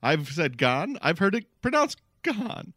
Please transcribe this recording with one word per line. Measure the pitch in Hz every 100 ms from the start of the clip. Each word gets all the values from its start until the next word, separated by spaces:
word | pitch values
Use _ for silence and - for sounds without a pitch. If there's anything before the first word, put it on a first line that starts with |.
I've | 120 156 143
said | 143 156 123
Gone. | 127 127 196 269
I've | 139 170
heard | 196
it | 214 214 _
pronounced | 247 277 294 - _ _
Gahan. | - 233 254 - -